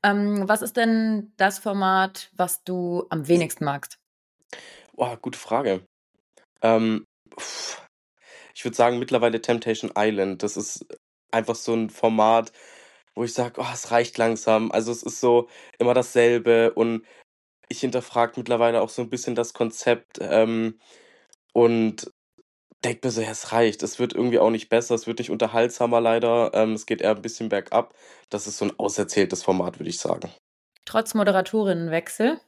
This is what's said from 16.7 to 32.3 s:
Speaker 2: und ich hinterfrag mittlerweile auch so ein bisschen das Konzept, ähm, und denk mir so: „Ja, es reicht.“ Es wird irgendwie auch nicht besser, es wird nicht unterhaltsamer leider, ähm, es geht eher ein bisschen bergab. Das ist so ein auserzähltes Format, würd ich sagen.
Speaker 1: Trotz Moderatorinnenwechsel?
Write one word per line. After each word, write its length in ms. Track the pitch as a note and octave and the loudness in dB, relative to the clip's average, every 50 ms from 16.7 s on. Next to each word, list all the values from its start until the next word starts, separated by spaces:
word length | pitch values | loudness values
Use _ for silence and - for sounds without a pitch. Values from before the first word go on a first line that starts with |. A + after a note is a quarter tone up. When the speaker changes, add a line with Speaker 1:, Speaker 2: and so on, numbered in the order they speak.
| - | 4
Speaker 2:
und 320 | - A#2 A#2 A2+ A2+ - _ - - _ _ _ _ _ _ _ _ _ _ | 2 0 0 0 -4 -6 _ -20 -20 _ _ _ _ _ _ _ _ _ _
ich 100 | - - | -8 -4
hinterfrag 560 | - B2+ A#2+ B2+ A#2+ - - B2 A#2 A#2 - C3 | -4 -2 -2 -4 -6 -2 0 0 0 0 0 -8
mittlerweile 440 | A2+ A#2 B2 A2+ A#2 A#2 A#2 A2+ | -4 -2 0 2 2 2 2 2
auch 80 | G2+ A#2 | 0 -2
so 120 | - - | -4 -8
ein 80 | B2 A2 | -6 -6
bisschen 240 | C3 B2 - - A#2+ | -8 -8 -6 -4 -4
das 180 | A#2 A#2 A#2 - | -4 -4 -4 -4
Konzept, 640 | - A#2+ A2+ - - - B2 A#2+ A#2 _ _ - - | -4 -4 -4 -4 -4 0 0 0 0 _ _ -12 -10
ähm, 600 | - F#2+ - A2 A2 A2+ A2+ A2+ A2+ A2+ A2+ _ _ _ - - _ _ _ _ _ _ _ _ _ _ _ | -4 0 2 2 4 2 0 -2 -2 -4 -6 _ _ _ -20 -20 _ _ _ _ _ _ _ _ _ _ _
und 560 | B2 A#2+ A#2 A#2 A2+ A2+ A2 G#2+ - - - _ _ _ _ _ _ _ _ _ _ _ _ _ _ - | 4 4 6 6 4 2 0 0 -4 -14 -16 _ _ _ _ _ _ _ _ _ _ _ _ _ _ -4
denk 200 | - A#2 - - | -4 -4 -2 -4
mir 60 | B2+ | -4
so: 80 | A2 A2+ | -2 -2
„Ja, 80 | A2 A2 | -4 -4
es 200 | A2+ - - - | -6 -10 -8 -2
reicht.“ 300 | A2 A#2 A#2 A2 G#2 - - | 2 2 2 2 2 -2 -8
Es 140 | A2 - - | -8 -2 -4
wird 140 | B2 A#2+ - | -4 -2 0
irgendwie 240 | - A#2+ B2 A#2 - | -2 0 2 4 4
auch 100 | G2+ A2+ | 4 4
nicht 180 | A2+ A2 - _ | 2 0 -2 _
besser, 240 | A2+ A#2+ A#2 - A#2+ | 0 0 2 0 -2
es 100 | A2+ - A#2 | -2 -2 -6
wird 100 | A2+ - | -6 -6
nicht 100 | A#2 A#2 | -4 -6
unterhaltsamer 680 | G2 A2 A#2 G#2+ - A#2 A#2 A#2+ A#2+ - B2 A#2+ A#2+ A#2 | -2 -2 -2 0 2 0 0 0 0 -2 0 2 2 2
leider, 500 | A#2 A2+ A2+ A#2 A2+ A#2 A#2 A#2 A#2 - - | 4 2 2 2 2 2 2 2 2 2 2
ähm, 180 | G#2 A2 A2 A2 | 2 2 2 0
es 120 | G#2+ - | -6 -4
geht 160 | - A2+ A2 | -6 -4 0
eher 100 | - G#2+ G#2+ | 0 0 0
ein 60 | G2+ | 0
bisschen 260 | F#2+ A2+ - - A2+ A2 | -4 -12 -8 -8 -4 -4
bergab. 440 | G#2 G2 F#2+ - - A#2 A#2+ - _ _ - - - - _ _ | -4 -4 -4 0 0 0 0 -2 _ _ -20 -20 -20 -20 _ _
Das 160 | G#2+ G#2 - G#2+ | -8 -8 -8 -10
ist 100 | G#2 - | -6 -4
so 80 | G#2+ | -4
ein 120 | G#2 - - | -4 -4 -4
auserzähltes 640 | G#2 G2+ - - G2+ - - G#2 G2 F2+ F#2 - - | -4 -4 -2 -2 -4 -2 0 0 0 0 -2 -4 0
Format, 340 | - F#2 F2+ F2 F2+ - - | 0 0 0 -2 -4 -6 -8
würd 80 | E2 E2+ | -8 -8
ich 120 | E2+ - | -8 -6
sagen. 300 | - - G1+ - - - - _ _ _ _ _ _ _ _ _ _ | -4 -4 -4 -4 -6 -14 -16 _ _ _ _ _ _ _ _ _ _
Speaker 1:
Trotz 260 | - - A3 A3+ - - | -2 -2 -2 -2 0 -2
Moderatorinnenwechsel? 1300 | A3 G3+ G3+ F#3 F#3+ F#3 - - A3 G#3 G3 F3+ E3+ E3+ E3 D#3+ E3+ E3 - - - A3 C4 | 2 2 4 4 2 0 0 -2 0 0 0 0 -2 -2 -2 -2 -4 -4 -6 -4 0 0 0